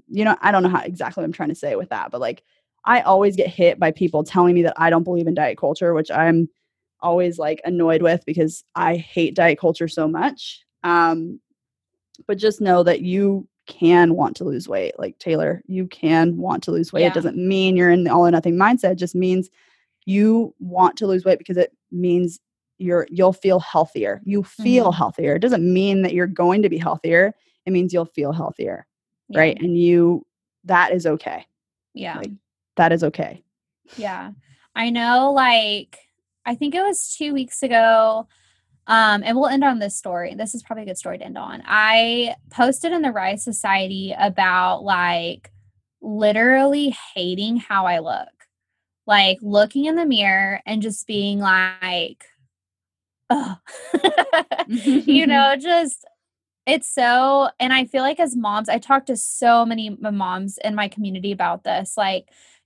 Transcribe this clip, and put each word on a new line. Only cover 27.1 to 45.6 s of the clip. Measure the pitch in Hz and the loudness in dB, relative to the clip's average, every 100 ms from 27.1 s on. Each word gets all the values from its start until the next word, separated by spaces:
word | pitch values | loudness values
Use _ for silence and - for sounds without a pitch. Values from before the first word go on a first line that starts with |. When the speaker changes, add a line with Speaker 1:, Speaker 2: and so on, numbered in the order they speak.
| 170 196 - _ _ | 2 2 -2 _ _
Speaker 1:
It | - | -2
means | 185 180 | 0 0
you'll | 175 | -2
feel | 165 - 143 | -4 -4 -4
healthier, | 160 - - 98 90 - _ _ _ - | -4 -6 -8 -8 -8 -14 _ _ _ -6
Speaker 2:
Yeah. | 160 | 0
Speaker 1:
right? | 160 - | 0 0
And | 175 170 | -2 2
you, | 175 175 170 175 - _ _ _ | 4 4 4 2 -4 _ _ _
that | 180 180 180 | 0 2 2
is | 180 165 | 0 -2
okay. | 156 - 82 - _ _ _ _ | -4 -6 -12 -16 _ _ _ _
Speaker 2:
Yeah. | - 185 165 | -16 -14 -12
Speaker 1:
Like, | 202 202 _ _ _ - | -14 -16 _ _ _ 0
that | 165 | 2
is | 165 | 2
okay. | 165 - - - _ _ _ _ _ - | -2 -4 -10 -12 _ _ _ _ _ -12
Speaker 2:
Yeah. | 208 185 185 202 _ _ _ - | -10 -10 -14 -18 _ _ _ -6
I | 233 | -4
know, | 233 233 247 269 | -2 2 2 4
like, | 277 262 233 214 208 - - _ _ _ _ | 2 4 4 2 -4 -8 -20 _ _ _ _
I | - | -10
think | 240 294 | -4 -4
it | 339 | -2
was | 392 370 - - | -2 -2 -6 -8
two | 302 | -6
weeks | 277 254 - | -6 -6 -6
ago, | 262 233 226 226 220 220 226 _ _ _ _ _ - | 0 2 4 4 2 0 -8 _ _ _ _ _ 0
um, | 226 220 208 | 2 4 2
and | 208 240 | 0 0
we'll | 277 | 0
end | 269 | 2
on | 277 240 | 0 0
this | 202 - | -4 -8
story. | 202 175 170 | -8 -8 -8
This | 190 214 | -8 -10
is | 233 | -10
probably | - 220 | -12 -14
a | 208 | -12
good | 185 | -12
story | 180 180 | -10 -12
to | |
end | - - | -12 -14
on. | - - - | -14 -14 -2
I | 214 214 226 233 240 240 - _ | 2 4 4 2 -2 -6 -8 _
posted | - 247 269 339 | -2 0 0 -4
in | 349 | -2
the | 285 | -2
Rise | 214 185 202 | -2 -4 -6
Society | - 208 202 196 190 190 190 - | -8 -6 -2 -2 -2 -6 -8 -2
about, | 202 190 185 180 185 185 | -2 0 0 2 0 -2
like, | 196 185 175 175 170 - - _ | -2 -2 0 -2 -4 -10 -18 _